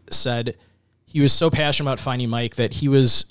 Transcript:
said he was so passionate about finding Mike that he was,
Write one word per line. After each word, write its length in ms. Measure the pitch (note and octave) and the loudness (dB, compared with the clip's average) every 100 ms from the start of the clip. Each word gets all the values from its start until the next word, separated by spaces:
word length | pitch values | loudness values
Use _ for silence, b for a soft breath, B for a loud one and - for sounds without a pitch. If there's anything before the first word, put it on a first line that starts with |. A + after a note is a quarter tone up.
| - | -4
said 480 | - B2+ A#2+ A#2+ - _ _ _ _ _ | -2 -2 -4 -6 -10 _ _ _ _ _
he 160 | D3+ | 0
was 100 | C#3 | 4
so 180 | - E3 | 4 2
passionate 400 | D#3 D3 C#3+ C#3+ | 0 0 -2 -4
about 100 | C3 | -4
finding 280 | C#3 B2 A#2+ | -6 -4 -4
Mike 280 | A#2 A#2 - | -4 -4 -4
that 180 | A#2 | -4
he 160 | - C#3+ | -2 2
was, 380 | C3+ B2 - - | 2 4 2 0